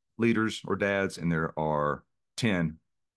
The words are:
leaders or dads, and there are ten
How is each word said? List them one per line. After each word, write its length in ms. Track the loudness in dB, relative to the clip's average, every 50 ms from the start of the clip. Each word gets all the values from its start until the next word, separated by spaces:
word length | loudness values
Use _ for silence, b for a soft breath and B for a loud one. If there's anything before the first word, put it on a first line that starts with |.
| _ _ _ 0
leaders 420 | 2 2 4 2 2 0 -2 -4 -4
or 100 | -4 -2
dads, 420 | 0 0 0 2 2 0 -2 -2 -2
and 120 | -2 0
there 260 | 0 0 0 -2 -2 -2
are 460 | -2 0 0 0 0 0 -2 -4 -6 _ _ _ _ _ _ -2
ten 400 | 0 0 0 0 0 -2 -4 -8 _ _ _ _ _ _ _